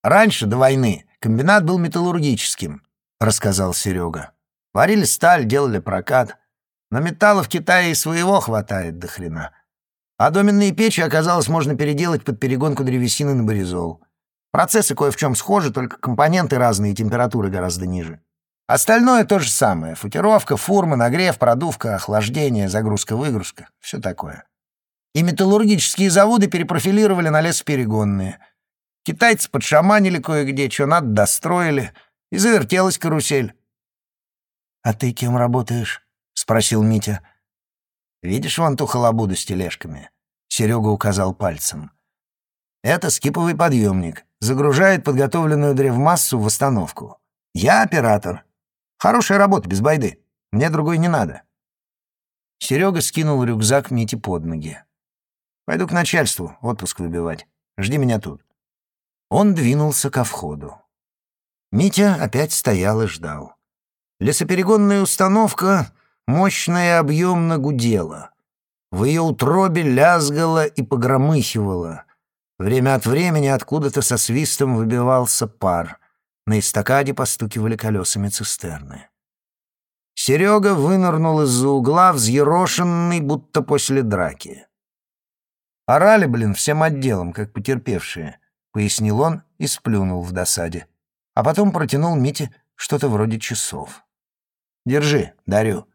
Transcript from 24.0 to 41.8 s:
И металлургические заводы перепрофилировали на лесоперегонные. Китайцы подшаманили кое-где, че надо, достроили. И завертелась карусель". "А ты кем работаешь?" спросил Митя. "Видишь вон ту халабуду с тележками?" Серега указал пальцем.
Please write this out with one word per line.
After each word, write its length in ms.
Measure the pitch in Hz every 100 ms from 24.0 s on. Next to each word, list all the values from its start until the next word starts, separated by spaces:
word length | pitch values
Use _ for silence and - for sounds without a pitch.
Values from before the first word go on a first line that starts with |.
| 95 87 76 110 _ _ _ _ _ _ _
И 80 | 147
металлургические 880 | 175 160 190 208 214 190 - - 190
заводы 380 | 175 208 233 196
перепрофилировали 800 | 175 165 175 190 202 214 185 165
на 100 | 151
лесоперегонные. 1000 | 165 165 - 139 113 107 104 98 92 - _ _ _ _ _ _
Китайцы 460 | - 156 233 214 -
подшаманили 680 | 139 - 151 185 214 190 170
кое-где, 480 | 131 151 139 135 135
че 180 | - 143
надо, 220 | 165 131
достроили. 840 | 107 101 - 156 180 170 139 104 _ _ _ _
И 60 | 185
завертелась 640 | 220 214 117 185 190 -
карусель". 560 | 165 156 - 139 110 _ _ _ _ _ _ _ _ _ _ _ _ _
"А 100 | 120
ты 200 | 107 127
кем 240 | 120 120 123
работаешь?" 680 | 120 123 120 120 110 - _ _ _
спросил 480 | - - 113 107 110
Митя. 400 | 107 110 104 98 _ _ _ _ _ _ _ _ _ _
"Видишь 360 | 87 104 - -
вон 180 | 165 131
ту 100 | 143
халабуду 480 | 123 120 113 104
с 100 | 90
тележками?" 640 | - 92 87 - 82 71 - _ _ _ _
Серега 400 | - 110 117 107
указал 460 | 104 104 98 95
пальцем. 560 | 87 98 76 - 73